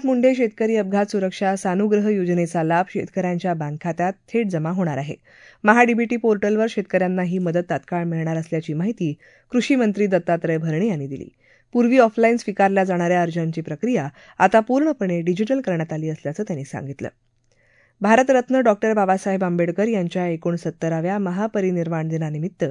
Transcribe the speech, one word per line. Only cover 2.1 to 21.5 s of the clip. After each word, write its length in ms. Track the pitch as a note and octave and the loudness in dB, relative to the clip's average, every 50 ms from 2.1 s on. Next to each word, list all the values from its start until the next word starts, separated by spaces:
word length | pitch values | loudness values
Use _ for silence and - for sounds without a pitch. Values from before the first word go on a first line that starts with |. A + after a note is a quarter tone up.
| G#3+ G3 F3+ F3 F3 F3 F3 E3 E3+ F3 | 0 0 0 0 0 0 0 0 -2 -2
लाभ 220 | D#3+ D#3+ E3+ E3+ F#3+ - | 0 2 2 0 0 -2
शेतकऱ्यांच्या 600 | - - - - - F#3+ F3+ F3+ F3 F3 - F#3 E3+ | -4 -6 -6 -6 -4 -4 -2 -2 -2 -2 -2 -4 -4
बँक 280 | D#3+ D3+ D3 D3+ D#3 - | -4 -4 -6 -6 -6 -6
खात्यात 280 | F3 D#3+ E3+ F3 F#3+ F#3+ _ _ _ | -6 -4 -2 -2 -4 -4 _ _ _
थेट 140 | - A#3 A#3 | -2 -2 -2
जमा 240 | G3 F3+ D#3 D#3 D#3+ | -2 -2 -2 -2 -2
होणार 280 | F#3 F#3+ F#3 E3 C#3+ C3 | -2 -2 -2 -2 -2 -4
आहे. 160 | C#3+ D3 - - _ _ - - - - - _ - | -6 -8 -10 -14 _ _ -20 -20 -20 -20 -12 _ 2
महाडीबीटी 520 | G#3+ A3 A#3+ B3 A#3+ A#3 A3+ A#3 A3 A#3+ | 4 6 6 6 4 4 2 0 -2 -2
पोर्टलवर 500 | A#3 A#3 A3+ G#3+ G3 G#3 G3+ G#3+ G#3+ A3 A#3 | 0 2 2 2 2 2 0 2 0 0 0
शेतकऱ्यांना 540 | - - G#3+ - - F#3 F#3 F3+ F#3 F#3 | -2 -4 -4 -2 0 0 0 0 0 0
ही 160 | F3+ F3 F3+ F#3+ | -2 -2 -2 -2
मदत 240 | F3+ E3+ D#3+ F3 F3 - | -2 0 0 -2 -2 -2
तात्काळ 340 | E3 C#3 - - F3+ F3 E3+ | -4 -6 -6 -6 -4 -4 -2
मिळणार 320 | F3 E3 D#3+ D#3+ D#3+ E3 | -2 -2 -2 -2 -2 -4
असल्याची 380 | D#3+ D#3+ - E3+ D#3+ D#3+ - D3+ | -4 -4 -4 -4 -4 -4 -4 -4
माहिती 400 | D#3 F3+ A3 A#3+ - F3 D3+ D3 - _ - _ _ _ _ | -2 -2 -4 -4 -2 -4 -4 -4 -6 _ -20 _ _ _ _
कृषी 240 | - B3 A3 - C#4+ | -2 0 0 2 2
मंत्री 320 | B3+ A#3+ G#3+ F#3+ G3 G#3 | 2 2 2 0 0 0
दत्तात्रय 500 | G3 F#3+ F3 F3 - E3+ E3 - D#3+ D#3+ | 2 2 0 0 0 -2 0 0 0 -2
भरणे 300 | D#3+ D#3+ D#3+ D#3 D#3+ G3+ | -2 -2 -2 -2 0 0
यांनी 200 | A#3 F#3 D3 C#3 | 0 -2 -4 -6
दिली. 220 | C#3 C#3 - - - - _ _ _ _ _ _ _ | -8 -8 -10 -12 -14 -20 _ _ _ _ _ _ _
पूर्वी 260 | - A#3+ A#3+ A#3 B3+ C4 | 0 2 4 6 6 6
ऑफलाईन 380 | A#3 A3 - A#3 A3+ A3+ A#3+ | 6 6 4 4 2 4 2
स्वीकारल्या 480 | A#3 - A3 G3 - G3 G3 G3 G3 F#3+ | 0 -2 -4 0 2 2 4 4 2 2
जाणाऱ्या 380 | F#3+ F3+ F3 F3 F3 F3+ F3+ | 2 2 0 2 2 2 2
अर्जांची 380 | E3+ E3+ E3 E3+ E3 E3 D#3+ E3 | 0 0 -2 -2 -2 -2 -4 -6
प्रक्रिया 480 | D#3 - D3+ D3+ - A#3+ B3+ F#3 C#3 C#3+ - - - - _ - | -6 -8 -6 -4 -2 0 0 0 -2 -4 -8 -14 -20 -10 _ 2
आता 220 | F3 G3 A#3 A3 | 4 4 4 4
पूर्णपणे 600 | A3 - B3 C4+ D4+ D#4+ C#4+ - G3+ F#3 F3 E3+ | 4 2 2 2 2 0 0 -2 -2 -2 -2 0
डिजिटल 400 | E3 F3 F3+ F3+ G#3+ G#3+ C4 C4+ | 0 0 0 0 0 -2 -2 -2
करण्यात 320 | C4 F#3+ F3+ E3 D#3 E3 | -2 -2 -2 -2 -4 -4
आली 160 | D#3+ D#3 D#3 D#3 | -6 -6 -6 -6
असल्याचं 340 | D#3 - - D3 D3 - | -6 -6 -6 -8 -6 -6
त्यांनी 220 | G#3+ - F3 C3+ C#3 | -6 -6 -6 -8 -8
सांगितलं. 440 | - - - C#3+ C3+ C3+ - A#2 - - _ _ _ _ _ _ _ _ _ _ _ _ _ _ _ _ - | -10 -10 -10 -10 -10 -10 -10 -12 -12 -12 _ _ _ _ _ _ _ _ _ _ _ _ _ _ _ _ -2
भारतरत्न 600 | G3 G#3 A3+ B3+ C4 C4+ C4 B3 B3 - B3+ C4 | 2 4 6 6 6 4 4 2 2 2 2 2
डॉक्टर 320 | B3 A#3 G3+ G3+ - A3 | 4 2 2 2 0 0
बाबासाहेब 520 | A3 A3 G3 F#3 F#3+ F#3+ - G3 F#3+ F#3+ F#3+ | 0 2 2 2 0 0 0 -2 -2 0 0
आंबेडकर 440 | F3+ F3 F3 E3+ E3+ E3+ G3 G#3 A#3 | 0 0 0 0 0 0 0 0 0
यांच्या 380 | A3+ G3 F3 E3+ - F#3 F3+ | 0 0 -2 -2 -2 -4 -2
एकोणसत्तराव्या 920 | F3 E3 D#3+ - F3 E3+ E3+ - E3+ D3+ - E3 E3 E3 D#3+ D#3+ F3+ G3 G#3+ | -2 -4 -4 -2 -4 -4 -4 -4 -8 -6 -4 -4 -2 -2 -2 -2 -2 -2 -2
महापरिनिर्वाण 880 | G3 F3+ F3 F#3+ G#3+ A3 | -2 -2 -2 -4 -4 -2